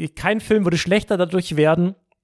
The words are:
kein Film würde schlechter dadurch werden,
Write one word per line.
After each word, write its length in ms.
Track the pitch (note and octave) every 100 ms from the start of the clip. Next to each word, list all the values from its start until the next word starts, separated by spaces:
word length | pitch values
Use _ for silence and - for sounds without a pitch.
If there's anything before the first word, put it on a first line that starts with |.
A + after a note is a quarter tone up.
| D#3+
kein 260 | - F3+ G#3+
Film 220 | - G#3+
würde 140 | F3+ E3+
schlechter 380 | F3 G3+ - G3
dadurch 400 | F3 F3+ - D3+
werden, 400 | D3+ E3+ F3 G3 _ _